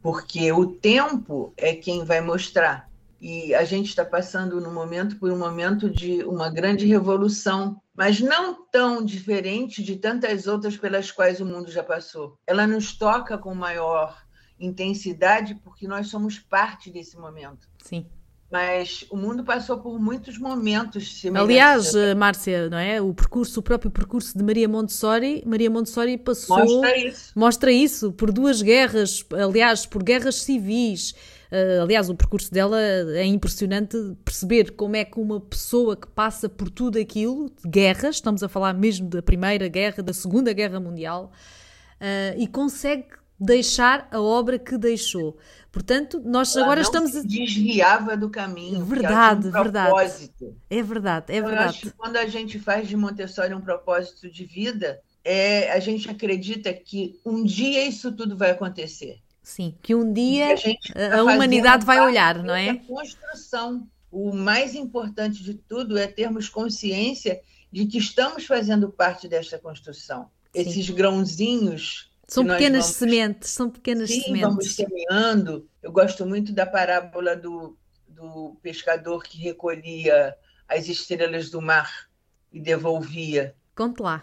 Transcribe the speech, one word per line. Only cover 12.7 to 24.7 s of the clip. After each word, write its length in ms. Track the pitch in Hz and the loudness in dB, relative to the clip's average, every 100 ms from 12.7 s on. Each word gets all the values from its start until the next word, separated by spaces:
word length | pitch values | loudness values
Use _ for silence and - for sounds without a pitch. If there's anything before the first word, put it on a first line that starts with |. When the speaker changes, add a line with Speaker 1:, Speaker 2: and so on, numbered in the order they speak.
| 220 208 - | 0 -4 -2
Speaker 1:
toca 400 | 214 233 247 208 | 0 0 -2 -10
com 160 | 190 | -8
maior 640 | 185 175 170 165 165 156 - _ _ _ - | -8 -6 -4 -2 0 -2 -6 _ _ _ -12
intensidade 960 | 180 185 185 202 190 170 185 214 208 - | -10 -6 -4 -4 -6 0 4 4 2 -10
porque 320 | - - 196 | -16 -16 -10
nós 200 | 202 208 | -8 -6
somos 320 | 214 214 208 | -4 -6 -6
parte 500 | - 190 214 208 - | -2 0 0 -4 -18
desse 280 | 175 165 165 | -18 -18 -20
momento. 500 | 165 156 143 143 _ _ | -20 -18 -18 -20 _ _
Speaker 2:
Sim. 220 | - 175 170 - - _ - | -12 -12 -12 -16 -20 _ -8
Speaker 1:
Mas 560 | 180 180 180 175 - - | -4 -2 -2 -4 -10 -10
o 60 | 202 | -6
mundo 300 | 202 247 240 | -6 -6 -4
passou 320 | 247 - 247 | -4 -2 -8
por 180 | 240 226 | -6 -4
muitos 400 | 214 254 - 220 | -4 -4 -10 -10
momentos 840 | 262 262 214 208 226 208 196 - | -6 -4 0 -2 -2 -8 -12 -8
semelhantes 280 | 185 190 208 | -4 2 6
Speaker 2:
Aliás, 460 | 254 285 277 202 214 | 8 8 6 4 2
Speaker 1:
a 40 | |
Speaker 2:
eh, 160 | 202 196 | 2 4
Márcia, 540 | 202 196 - 180 165 | 2 0 -2 -2 -2
não 80 | 170 | -2
é? 240 | 185 220 | -2 -2
O 120 | 196 | -2
percurso, 480 | 180 - 240 240 - | 2 2 2 -4 -4
o 20 | |
próprio 260 | 208 240 214 | 0 0 0
percurso 480 | - 190 240 - 190 | -2 -2 -2 -4 -2
de 60 | |
Maria 240 | 208 220 | 0 2
Montessori, 720 | 220 | 2